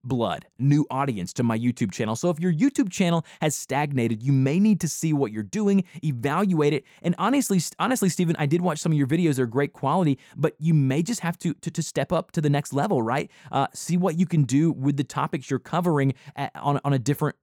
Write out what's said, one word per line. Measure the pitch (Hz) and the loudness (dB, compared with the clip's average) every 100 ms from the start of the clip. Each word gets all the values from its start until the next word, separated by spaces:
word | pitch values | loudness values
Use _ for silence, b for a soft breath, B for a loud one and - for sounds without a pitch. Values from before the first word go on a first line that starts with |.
blood, | 123 127 110 76 - _ | -4 -2 0 -2 -10 _
new | 135 147 147 | 2 2 2
audience | 127 139 107 90 | -2 -2 -4 -6
to | - | -2
my | 120 113 | -2 0
YouTube | 120 120 107 | -2 -2 -4
channel. | - 110 113 | -2 -4 -2
So | 175 | -2
if | 156 | -2
your | 180 | -2
YouTube | 156 269 - 220 | 2 0 0 -4
channel | - 180 170 B B | 0 0 0 B B
has | 156 | -4
stagnated, | 139 - 135 147 135 117 113 | -4 -4 -2 -2 0 0 0
you | 127 | 2
may | 135 131 165 | 2 4 4
need | 214 202 | 4 2
to | 160 | 0
see | - 165 | -4 -2
what | 147 127 | 0 0
you're | 110 | -2
doing, | 101 208 202 196 185 B | -6 -2 2 2 0 B
evaluate | 156 123 131 156 202 165 147 | -4 -2 -2 0 2 2 2
it. | 151 b b | 0 b b
And | - 170 | -4 0
honestly, | 196 277 - 190 - - | 0 0 2 0 0 -4
honestly, | 185 254 190 | -2 2 0
Steven, | - 170 165 | 2 0 0
I | 143 | 0
did | 175 | 0
watch | 180 151 | 0 -2
some | 175 | 0
of | 156 | 0
your | 135 | 2
videos. | 160 175 131 | 2 2 2
They're | 123 | 0
great | 120 143 | 0 -2
quality, | - 135 170 170 135 B B | -2 -2 2 2 0 B B
but | 147 - | -4 0
you | 156 | 2
may | 160 135 135 | 4 4 0
just | 170 233 | -2 -4
have | 170 170 | -4 -4
to, | 170 | -6
to, | - - | -6 -8
to | 156 | -6
step | 160 - 135 | -6 -4 -2
up | 170 - | -2 -2
to | - | -2
the | 151 | 2
next | 143 143 | 0 0
level, | 135 160 160 | -4 0 0
right? | 113 131 - B B | 0 -2 -4 B B
Uh, | 135 139 - | -2 -2 -6
see | - 175 | -2 0
what | 185 160 | 0 0
you | 180 | 2
can | 165 127 | 2 4
do | 135 165 | 4 2
with | 135 135 143 | 2 -2 -2
the | |
topics | 135 - 147 160 127 | -4 -4 -4 -4 -4
you're | 135 | -6
covering | - 160 175 147 135 131 B - | -2 -2 0 2 2 0 B -10
at, | 139 - | -10 -6
on, | - 143 | -2 -2
on | 143 | 0
a | 139 | -2
different | 117 143 147 - | 0 -2 -2 -6